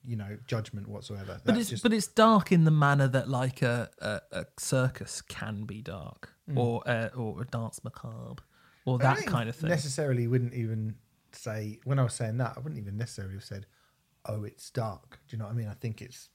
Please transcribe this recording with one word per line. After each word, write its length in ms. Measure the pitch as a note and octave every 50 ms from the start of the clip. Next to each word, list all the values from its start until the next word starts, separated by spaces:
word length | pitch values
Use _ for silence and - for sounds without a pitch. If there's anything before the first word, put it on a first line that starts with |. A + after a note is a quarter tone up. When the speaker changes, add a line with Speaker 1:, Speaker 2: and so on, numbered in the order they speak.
| -
Speaker 1:
you 100 | B2+ A#2
know, 200 | G#2+ G2+ G2+ G#2+ G#2+ -
judgment 400 | - B2 A2 G#2+ - - G#2 G#2
whatsoever. 520 | G#2 G2+ G#2 - - G#2+ G2 G2 F#2+ F#2 - -
Speaker 2:
But 20 |
Speaker 1:
That's 140 | - G#3 A#3+
Speaker 2:
it's, 80 | A#3 G3+
Speaker 1:
just 140 | A#2+ F#3 -
Speaker 2:
but 80 | A#3+ A3
it's 140 | G#3+ -
dark 440 | - _ - A3 A3+ A3+ G3 E3 -
in 120 | F#3+ E3+ D#3+
the 60 | D#3+
manner 360 | D#3 D3+ D3 C#3+ C#3+ C#3 C#3 C3
that, 180 | B2+ C3 - B2
like, 320 | C#3 B2 B2+ C3 B2+ -
a, 280 | D3 A#2+ A#2+ A#2+ A2 - _ _
a, 220 | - G#2 G#2 - _ _ - F2
a 60 | - - _
circus 640 | - - - C3+ C3 B2+ B2+ C3 - - - - -
can 420 | - _ - - - G#2+ G#2+ G2+ G#2+
be 180 | G#2+ G2+ G#2+
dark, 480 | - - F#2+ F#2 D#2 - - _ - - _ _ _ -
Speaker 1:
Mm. 80 | C#3
Speaker 2:
or, 300 | B2 A#2+ A#2 A#2 A2+ - C3
uh, 180 | A#2+ A2+ A2+ G#2+ -
or 260 | B2+ A#2 A2 D#2 D#2
a 40 | -
dance 380 | B2 - A#2 A2+ A2+ - - -
macabre, 600 | A#2 - - - A#2 A2+ A#2 A#2+ A#2 B2 - - _ _ _ _ _ _ _ _
or 140 | C3 B2+ A#2+
Speaker 1:
I 20 | C3+
Speaker 2:
that 120 | C3 C3+
Speaker 1:
don't 100 | G#4+ G4+
Speaker 2:
kind 220 | - F3+ A#2+ A2+ A2
of 60 | B2
thing. 140 | - D#3+ D#3+
Speaker 1:
necessarily 580 | F3 D3+ D3+ C#3+ C3 - D3+ C#3 B2+ A#2+ A#2+
wouldn't 260 | A#2 B2 B2+ A#2+ A#2+ B2+
even 420 | B2 A2+ A2 A2+ A2 A2 A2 G#2 - _ _ _ _ _ _
say, 480 | - - - A#2+ G#2+ A2 G#2+ G#2+ G#2+ - -
when 120 | B2+ C#3 C#3
I 40 | B2+
was 100 | A2+ -
saying 240 | - A#2+ A2 A2
that, 160 | B2 B2+ A2+ -
I 20 | B2
wouldn't 200 | C3 D3+ D3+ B2+
even 160 | G2+ G2 G2+
necessarily 380 | G#2+ A#2+ - - - G2 F#2+ G2
have 80 | G2 -
said, 200 | - G2+ G2 G2+ _ _ _ _ _ _ _ _ _ _ _ _
"Oh, 180 | - G#2+ G#2+ G#2
it's 260 | G#2 - - - -
dark." 500 | _ B2 A2+ A2 F#2+ - _ _ - - _
Do 80 | _ -
you 40 | A2
know 60 | A2
what 60 | G2+
I 40 | A#2
mean? 120 | A#2+ A2+
I 60 | G#2 G2+
think 260 | - - A2+ G#2+ -
it's 280 | - - - - - _